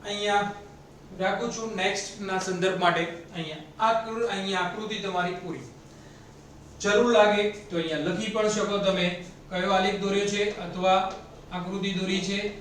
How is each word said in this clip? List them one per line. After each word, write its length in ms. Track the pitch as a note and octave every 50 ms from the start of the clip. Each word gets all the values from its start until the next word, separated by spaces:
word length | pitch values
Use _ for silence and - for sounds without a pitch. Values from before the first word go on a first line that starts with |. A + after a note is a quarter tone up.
| -
અહીંયા 480 | G3+ G#3 G#3 G#3 G#3 G3+ G#3 G3+ G3+ - - - - - - - - - - - - F#3 F3+
રાખું 340 | F#3 G3 G3+ A3+ A#3+ A#3 A#3
છું 220 | A3+ A3+ A3+ G#3
નેક્સ્ટ 440 | F#3 F#3 G3 G3+ G3+ - - - G#3
ના 200 | G3+ F#3+ F#3+ F#3
સંદર્ભ 400 | F3+ F#3+ F3+ F3 F#3 F#3+ F#3 F3+
માટે. 280 | F3+ F3 E3 E3 E3 E3 - - - - -
અહીંયા 580 | E3+ D#3+ D#3 D#3 D#3 - - - - A3 A3+
આકૃ-, 380 | A3+ A3+ A3+ A3+ A3+ A3+ A#3 A3+
અહીંયા 340 | G3 F#3+ F#3+ G3 G3 F#3 F3
આકૃતિ 320 | F3 - G#3+ G#3+ G3+ G#3+
તમારી 400 | G3 F#3+ F#3+ F3+ F3+ F3 F3 -
પૂરી. 320 | - - E3+ D#3+ C3 - - - - - - - - - - - - - - - - - - - - - - - -
જરૂર 340 | - G3+ G#3 A#3 A#3+ A#3+ A#3
લાગે 400 | G#3+ G#3 G#3 G#3 G3+ G#3 G#3 G#3 - - -
તો 80 | F#3
અહીંયા 280 | E3 D#3+ D#3+ D#3 D3 D3
લખી 240 | F3 F3+ - A3 -
પણ 220 | A3 A3 G#3+ G#3+
શકો 280 | G#3 G#3 F#3+ F#3+ G3+ G3+
તમે 260 | G3 F#3+ F#3 F3+ F3 F3+ F3 - - - - - - -
કયો 220 | F3+ F3+ F#3 G3 G3
આલેખ 280 | F#3+ G3 G3+ - -
દોર્યો 260 | G3+ G3 G3 G3+ G3+
છે 220 | - G3+ G3+ G#3 G#3 G#3 - F3+
અથવા 360 | E3+ - F3+ F#3 F#3+ F#3+ F#3+ F#3+ - - - - - - - - -
આકૃતિ 440 | F#3 F3+ F3 F#3+ F#3+ G3 F#3+ G3 F#3 F#3
દોરી 220 | F#3 F#3 F#3+ F#3+
છે. 180 | F3+ F#3+ G3 G3+ G#3+ G#3 - -